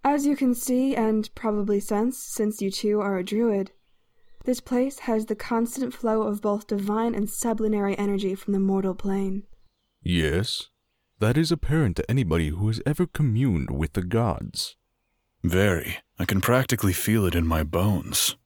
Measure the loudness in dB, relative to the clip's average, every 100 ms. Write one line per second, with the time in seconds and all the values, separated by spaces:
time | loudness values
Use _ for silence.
0 | 2 2 2 2 2 0 0 2 2 2
1 | 2 0 -2 -4 -2 -2 0 0 0 0
2 | 0 -2 -10 -2 -2 0 -4 -2 0 0
3 | 0 -2 -2 0 2 0 -2 _ _ _
4 | _ _ -20 -8 -4 -4 0 0 0 -2
5 | -2 -2 0 -6 -2 0 0 -2 -6 -4
6 | 0 0 0 -2 -2 -2 -2 -4 0 0
7 | 0 -2 -4 -2 -2 0 0 0 0 0
8 | 0 0 -2 -4 -2 0 2 2 0 -2
9 | -2 0 -2 -4 -8 -20 _ _ _ _
10 | 0 2 4 2 0 -6 -10 _ _ _
11 | _ _ 2 2 2 0 2 2 2 0
12 | 0 0 2 2 0 0 -2 0 -2 -2
13 | -2 0 0 2 2 2 0 -2 -2 -2
14 | 0 0 2 -2 -6 -8 -10 -12 _ _
15 | _ _ _ _ 0 4 4 2 -4 -12
16 | _ -6 -2 0 4 2 2 0 0 0
17 | 0 2 2 2 2 0 0 0 2 0
18 | -2 -2 -2 -4